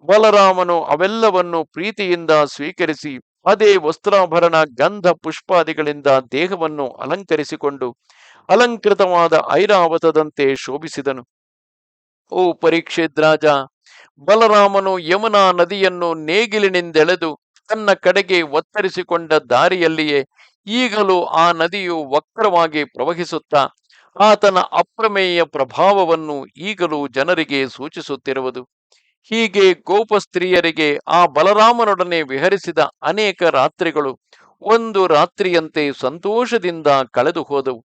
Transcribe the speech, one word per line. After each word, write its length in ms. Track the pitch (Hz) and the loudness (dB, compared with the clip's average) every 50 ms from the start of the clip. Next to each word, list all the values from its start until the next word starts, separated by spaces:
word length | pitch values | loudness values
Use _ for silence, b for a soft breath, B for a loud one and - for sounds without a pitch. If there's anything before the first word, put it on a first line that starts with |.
| _ | _
ಬಲರಾಮನು 760 | 151 190 214 220 214 208 208 196 190 185 185 180 175 175 165 156 | 4 4 6 6 6 6 6 6 4 4 2 0 0 0 -2 0
ಅವೆಲ್ಲವನ್ನು 800 | - 143 151 180 190 220 226 226 214 185 180 180 175 170 165 156 | -2 -2 0 0 -2 0 0 0 2 2 2 -2 0 -4 -6 -6
ಪ್ರೀತಿಯಿಂದ 680 | _ _ 156 175 214 214 - 208 180 175 170 165 160 156 151 147 | _ _ -10 -8 -8 -6 -6 -4 -4 -4 -4 0 2 2 2 2
ಸ್ವೀಕರಿಸಿ 720 | 139 - - 143 160 185 - 180 156 156 - - 151 135 123 _ _ _ _ _ | 0 -2 -10 -10 -10 -4 -4 -4 -4 -4 -6 -8 -14 -14 -14 _ _ _ _ _
ಅದೇ 320 | 175 202 196 220 208 202 | 0 2 4 4 4 4
ವಸ್ತ್ರಾಭರಣ, 840 | 185 156 151 160 - _ 202 196 196 185 170 160 170 170 170 165 160 156 | 4 2 -2 -4 -2 _ 2 2 2 2 2 2 2 2 2 2 2 0
ಗಂಧ 440 | 151 120 113 139 175 208 208 175 | 0 0 -2 -2 -2 -2 0 0
ಪುಷ್ಪಾದಿಗಳಿಂದ 1000 | 180 170 _ - 160 156 - _ - 190 175 160 156 156 147 156 147 147 147 139 139 135 135 127 117 | 0 0 _ -4 -10 -10 -10 _ 0 0 0 0 0 -4 -4 -4 -4 -4 -2 0 2 2 2 0 -2
ದೇಹವನ್ನು 580 | - 135 170 180 196 180 165 156 156 147 139 123 | -4 -4 -4 -4 -4 -4 -4 -6 -4 -6 -8 -8
ಅಲಂಕರಿಸಿಕೊಂಡು 1000 | - - 120 135 160 196 196 _ 165 151 147 - 156 143 - 143 139 135 131 123 120 _ _ b b b b b b b b b | -8 -12 -8 -8 -8 -8 -4 _ -4 -4 -4 -6 -8 -6 -6 -6 -4 -4 -8 -8 -8 _ _ b b b b b b b b b
ಅಲಂಕೃತವಾದ 920 | 180 214 240 240 233 214 - 208 202 185 202 185 180 175 170 165 160 156 - - | 4 4 4 2 0 -2 -2 -2 2 2 0 2 2 2 2 4 2 0 0 0
ಐರಾವತದಂತೆ 1040 | - 156 190 208 214 190 175 165 160 165 165 165 151 156 156 151 _ - 143 135 135 | 0 0 2 2 2 2 2 2 0 0 0 2 2 2 -2 -2 _ -2 0 0 0
ಶೋಭಿಸಿದನು. 680 | 127 - - 131 147 160 156 - - 127 143 135 127 123 _ _ _ _ _ _ _ _ _ _ _ _ _ _ _ _ _ _ _ _ _ | -2 -6 -10 -10 -10 -10 -10 -12 -6 -6 -6 -6 -6 -12 _ _ _ _ _ _ _ _ _ _ _ _ _ _ _ _ _ _ _ _ _
ಓ 220 | - 185 185 175 160 | -2 0 0 0 -2
ಪರೀಕ್ಷಿತ್ 680 | _ - 165 165 165 160 - - - 165 156 147 151 | _ 0 0 0 0 -4 -4 -4 -2 -4 -2 _ 0
ರಾಜ, 260 | 151 156 156 147 151 151 147 139 131 135 _ _ b b b b b b b _ | 2 2 2 4 2 2 2 2 -2 -6 _ _ b b b b b b b _
ಬಲರಾಮನು 800 | 143 180 202 220 226 220 208 208 202 196 196 196 196 190 190 185 | 0 2 4 4 6 4 6 6 4 4 2 0 0 0 -4 -4
ಯಮುನಾ 520 | 165 156 175 202 220 226 208 202 196 185 | -2 -2 -2 0 0 0 2 4 4 4
ನದಿಯನ್ನು 640 | 180 175 175 170 202 202 190 185 180 180 175 170 165 | 4 2 0 0 0 -2 -2 -2 -2 -2 -4 -4 -4
ನೇಗಿಲಿನಿಂದೆಳೆದು 1160 | 160 156 151 170 202 240 226 196 214 208 196 185 180 175 170 160 160 151 165 185 180 170 160 151 _ _ _ _ _ _ _ | -4 -4 -2 -2 -2 -2 -2 -2 0 0 0 0 -2 -4 0 2 2 2 2 2 -2 -2 -8 -8 _ _ _ _ _ _ _
ತನ್ನ 240 | 214 220 214 202 190 | -6 -2 0 0 0
ಕಡೆಗೆ 480 | 175 - 180 185 202 196 180 185 175 | 2 2 0 0 0 0 0 0 -2
ಒತ್ತರಿಸಿಕೊಂಡ 920 | 165 147 135 156 170 _ _ 214 196 190 - 180 175 _ 180 170 170 156 156 | -2 -2 -4 -4 -4 _ _ -6 -6 -4 -6 -8 -6 _ -4 -4 -2 0 0
ದಾರಿಯಲ್ಲಿಯೇ 920 | 151 139 120 - 127 151 180 185 185 170 160 160 156 156 151 143 139 131 _ b b b b b b _ | 0 0 0 0 2 2 2 0 0 0 -2 0 -2 -4 -2 -2 -2 -2 _ b b b b b b _
ಈಗಲೂ 560 | 202 214 247 254 240 202 214 208 190 185 180 170 | -6 -4 -2 -2 -2 0 -2 0 0 0 0 0
ಆ 280 | - - 165 165 170 | -2 0 2 2 2
ನದಿಯು 460 | 170 165 165 175 175 202 190 175 170 160 151 135 | 2 0 -2 -4 -4 -6 -6 -6 -6 -6 -6 -2
ವಕ್ರವಾಗಿ 760 | 131 151 _ _ _ - 220 208 180 170 170 160 151 151 147 | -4 -4 _ _ _ -2 -2 2 2 2 0 0 -2 -6 -6
ಪ್ರವಹಿಸುತ್ತಾ 840 | 131 _ - 123 151 175 165 175 151 - 156 _ _ - 143 135 - _ _ b b b b b b b | -6 _ -6 -4 -4 -4 -6 -8 -8 -8 -10 _ _ 0 0 0 0 _ _ b b b b b b b
ಆತನ 440 | - 196 214 208 202 - 202 190 185 | 2 4 4 4 4 4 2 2 2
ಅಪ್ರಮೇಯ 840 | - - - 160 175 _ _ - 220 220 202 196 190 185 175 170 165 | -2 0 -2 -2 -2 _ _ -4 -4 -2 0 0 -2 0 0 -2 -2
ಪ್ರಭಾವವನ್ನು 1000 | 143 - 147 135 123 113 131 165 196 202 196 185 165 165 160 160 151 147 139 135 | -2 -2 -6 -6 -6 -2 0 2 2 4 2 2 0 0 -2 -2 -8 -10 -10 -10
ಈಗಲೂ 640 | - _ - 160 202 214 185 180 165 151 147 143 | -14 _ -14 -10 -10 -6 -4 -4 -4 -4 -4 -6
ಜನರಿಗೆ 600 | 135 117 135 139 165 180 165 156 139 143 139 135 | -6 -4 -4 -2 0 0 -2 -2 -4 -4 -4 -4
ಸೂಚಿಸುತ್ತಿರುವುದು. 920 | 127 - - 131 160 _ 170 151 - 143 131 _ 139 135 135 127 127 123 127 127 _ _ _ _ _ _ _ _ _ _ _ _ _ | -6 -8 -12 -14 -14 _ -14 -10 -10 -12 -10 _ -8 -6 -4 -6 -6 -8 -10 -16 _ _ _ _ _ _ _ _ _ _ _ _ _
ಹೀಗೆ 420 | 220 226 226 214 180 208 196 190 175 | -4 -2 -2 -2 2 4 4 4 2
ಗೋಪಸ್ತ್ರೀಯರಿಗೆ 1300 | _ _ - 180 208 226 _ 214 202 - _ _ 180 175 185 180 175 165 165 156 - 156 147 143 - _ | _ _ -2 0 0 0 _ -2 -2 -2 _ _ -6 -2 2 2 2 2 0 -2 0 -2 -2 -2 -4 _
ಆ 180 | - 156 170 175 | 0 2 2 2
ಬಲರಾಮನೊಡನೆ 960 | 165 135 143 160 190 208 208 214 226 240 233 233 208 196 180 180 175 175 165 | 2 0 0 0 2 4 4 4 4 4 2 0 0 0 -2 -2 -2 -2 -4
ವಿಹರಿಸಿದ 580 | 156 131 131 135 151 185 196 196 - 175 165 156 151 - _ _ | -4 -4 -4 -2 0 0 0 -2 -4 -6 -2 -2 -2 -2 _ _
ಅನೇಕ 420 | - 143 170 208 220 202 175 _ 180 | -6 -6 -4 -2 -2 -4 -2 _ -2
ರಾತ್ರಿಗಳು 680 | 165 151 135 131 156 _ _ 180 165 143 151 147 135 127 _ _ b b b b b b b | 0 2 2 0 0 _ _ -6 -4 -2 -2 -4 -4 -6 _ _ b b b b b b b
ಒಂದು 460 | - 196 220 233 226 226 185 196 190 | -2 0 0 0 0 -2 -2 0 2
ರಾತ್ರಿಯಂತೆ 840 | 175 156 147 165 175 _ - 202 185 175 170 160 156 _ 160 151 143 131 | 2 4 2 2 0 _ -4 -4 0 0 0 -2 -2 _ -4 -4 -4 -4
ಸಂತೋಷದಿಂದ 920 | - - 127 147 170 165 196 214 233 247 233 240 226 175 180 170 165 156 143 139 135 131 120 | -4 -6 -6 -6 -6 -6 -4 -2 -2 -2 -2 -2 -2 -2 -4 -6 -2 0 2 2 2 0 -2
ಕಳೆದು 320 | - 127 123 156 175 170 - | -2 0 0 0 0 -4 -6
ಹೋದವು. 380 | - 143 139 131 131 127 113 _ | -4 -4 -4 -2 -4 -6 -8 _